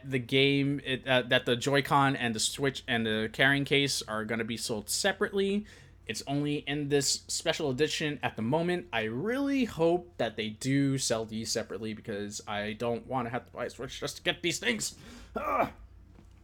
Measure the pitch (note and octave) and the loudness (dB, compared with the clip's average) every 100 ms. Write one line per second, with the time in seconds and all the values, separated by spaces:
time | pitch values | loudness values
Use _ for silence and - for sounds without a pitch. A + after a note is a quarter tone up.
0 | C#3 C3 A#2 C3+ C#3 C#3 C#3 C#3+ - B2+ | 0 -4 2 4 6 4 2 0 -2 -2
1 | C3 B2+ A2+ B2+ B2+ A#2+ C#3 C#3 C#3 D3 | 2 2 4 2 4 0 2 2 4 6
2 | C#3 C3+ A#2+ A2 - - C#3 C3 - A#2 | 4 4 0 0 -2 0 -2 -2 0 0
3 | A2+ G#2+ A2 - C3+ C#3 C#3 C#3 C#3 - | 2 0 0 4 4 4 4 2 2 0
4 | - G#2+ G#2+ A2+ A2+ A2+ - G#2+ G2+ - | -2 -4 -2 -2 -2 -4 -4 -4 -4 -2
5 | G3 F#3+ G#3 G3+ G3 G3+ G#3 - - - | 0 0 -2 0 0 0 -4 -10 -20 -14
6 | - A2 - C#3+ D3 D3 C#3 D3 C#3+ C#3+ | -10 -8 -4 -2 0 -2 -2 -4 0 2
7 | C#3 - - - E3 D#3 D3+ B2+ D3+ - | 2 0 -2 -4 -2 0 0 2 0 0
8 | D#3 D3 B2 - A2 D#3 F3 F3+ F3 A2+ | -2 -2 -4 -2 0 2 2 0 -2 -2
9 | A2 A#2 G3 B3+ C#4 C#4 B3 - E3 F3 | -2 -2 -2 -2 0 0 0 2 4 4
10 | F3 - A#2 A2+ A2 G#2+ C3 C#3 C#3 C3+ | 0 -4 -2 -2 -4 -4 0 2 4 2
11 | - A2+ A2 A2 A2+ A#2 G#2+ G2 A2 G#2+ | 0 0 -2 -6 -4 -2 -4 -6 -6 -6
12 | A2 G2+ G#2 G#2 - G#2 G#2 G#2+ A#2+ A#2 | -6 -6 -6 -8 -6 -4 -4 -2 -2 -2
13 | A#2+ C3 A#2+ A#2+ - - A2+ - C3 - | -2 -4 -2 -4 -6 -6 -8 -6 -10 -6
14 | C#3 - F#3 E3+ F3 D#3 G#3+ A3 - - | -8 -4 -4 -2 -2 -2 -2 -2 -4 -8
15 | - - - - D4+ C#4 G3+ - - - | -16 -18 -12 -6 -2 0 0 -4 -20 -20
16 | - - - - | -20 -20 -20 -20